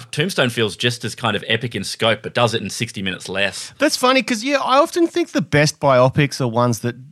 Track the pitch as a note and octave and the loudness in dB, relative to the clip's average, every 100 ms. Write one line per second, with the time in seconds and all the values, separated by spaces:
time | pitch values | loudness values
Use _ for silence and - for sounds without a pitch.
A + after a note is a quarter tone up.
0 | A#2 - F3+ F#3+ C3 A#2 G#2+ E2 B2 A#2 | -4 -4 -2 0 0 0 -2 0 -4 -2
1 | A2 - A#2 G2+ - A2+ B2 G#2+ G2 - | -8 -4 -2 -2 -2 -2 -2 -8 -8 -2
2 | A2+ A2 - - B2 A#2 G2 - A#2 - | 0 0 -2 0 0 0 -6 -6 -8 -6
3 | F#2+ F2+ - F#2+ G2 - - - D4 - | -6 -6 -6 -2 -2 -4 -12 -2 0 2
4 | B3+ C4 - A#3 B3+ C#4 - C4 E4 F4 | 2 2 0 -4 -2 -2 2 2 2 2
5 | E4 F4 E4+ D4+ E3+ D3 D3+ - C#3+ B2+ | 0 0 -2 -2 2 2 2 2 4 6
6 | C3 - C#3+ - B2+ A2+ B2 A2+ A#2+ A#2 | 6 4 0 0 -2 2 2 0 -4 -8
7 | C3+ | -14